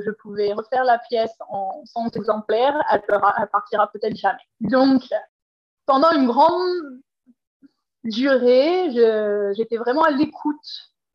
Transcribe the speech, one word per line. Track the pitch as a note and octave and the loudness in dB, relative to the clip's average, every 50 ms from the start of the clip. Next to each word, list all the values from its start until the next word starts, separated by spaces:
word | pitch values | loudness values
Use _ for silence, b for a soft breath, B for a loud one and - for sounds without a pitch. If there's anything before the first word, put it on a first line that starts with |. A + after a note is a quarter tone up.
| G3+ | -4
je | G#3+ | -6
pouvais | G#3 - - G#3+ G3+ G#3 G#3 G3+ G3+ | -8 -10 -12 -12 -6 -4 -4 -2 -4
refaire | G#3+ A3 - C4 B3+ C4 | -4 -6 -4 -2 0 2
la | B3+ A#3 A#3 | 2 2 2
pièce | - - - E4 E4+ E4+ - - - - | 0 -4 -4 -2 -2 -4 -6 -12 -16 -12
en | G#3 G3 G3 F#3+ G3 G3+ A#3 | -10 -8 -8 -8 -8 -10 -14
cent | - - A#3 A#3 A#3 | -12 -8 -6 -6 -6
exemplaires, | - A3+ G#3 A3+ G#3+ G#3+ G#3+ - G#3+ A3+ B3 C#4 C#4+ D4+ D#4 - | -6 -6 -4 -4 -4 -4 -2 -2 0 0 2 0 0 0 -2 0
elle | - - | -2 -2
pera-, | - - - - - G3+ G3+ A#3 | 0 0 -2 2 2 2 0 0
elle | G#3+ G3+ | -2 -2
partira | - G#3 G#3 - A3+ G#3 G#3 G#3 | -2 -4 -4 -2 -2 -2 -2 -2
peut-être | - G#3 G#3+ A3 A3 | -4 -6 -6 -6 -4
jamais. | - - G3 - - - _ _ - | -2 -2 -2 -2 -4 -8 _ _ -8
Donc, | A3 G3+ B3+ C4 C4+ C4+ C4+ B3 - - - - - - _ _ _ _ _ _ _ _ _ _ _ | -4 0 2 4 4 4 4 2 0 -2 -8 -8 -8 -10 _ _ _ _ _ _ _ _ _ _ _
pendant | - C4+ C4+ D#4 E4 | 0 2 4 4 4
une | E4 D4 C4 A#3+ | 4 4 2 2
grande | A#3 C4+ D4+ E4 B3 F#4 F#4 F4+ F4+ F4 D#4 C#4 B3+ B3+ _ _ _ _ _ B3+ A#3+ _ _ _ _ _ _ _ _ _ _ _ _ _ - | 4 4 4 4 4 2 -2 -2 -4 -4 -6 -10 -16 -20 _ _ _ _ _ _ _ _ _ _ _ _ _ _ _ _ _ _ _ _ -10
durée, | A3+ G#3 A3 C4 C#4 C4+ B3 B3 B3 B3 B3+ C#4 D#4+ F4+ F#4 F#4 D#4+ | -8 -4 -2 0 2 2 2 4 4 4 4 4 4 2 0 0 -2
je, | A#3 A#3+ A#3 A3+ A3 G#3+ G#3+ G#3 G#3 G#3 G3+ G3+ G3 G#3 | 0 2 2 4 2 2 0 -2 -2 -2 -2 -2 -2 -4
j'étais | A3 A3 A#3 | -4 -4 -4
vraiment | A3 - A#3+ B3+ D#4 D#4+ | -6 -4 -2 0 2 2
à | D#4+ | 2
l'écoute, | D4 C4 D4+ - - - - D4+ D4 - - - - - - _ _ _ _ _ - | 2 2 0 -2 -4 -6 -6 -6 -6 -6 -10 -18 -18 -18 -20 _ _ _ _ _ -8